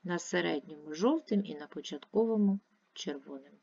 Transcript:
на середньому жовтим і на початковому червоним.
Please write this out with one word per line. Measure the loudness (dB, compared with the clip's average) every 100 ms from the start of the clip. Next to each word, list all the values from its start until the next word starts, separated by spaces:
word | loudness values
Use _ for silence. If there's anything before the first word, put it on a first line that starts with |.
на | -2 -4
середньому | 0 0 0 -2 -4 -16 -10
жовтим | 2 4 4 2 0
і | 0
на | -8 -10
початковому | -10 -8 -10 -2 2 2 4 4 4 _ _ _
червоним. | -10 -6 -8 -8 -14 -14 -20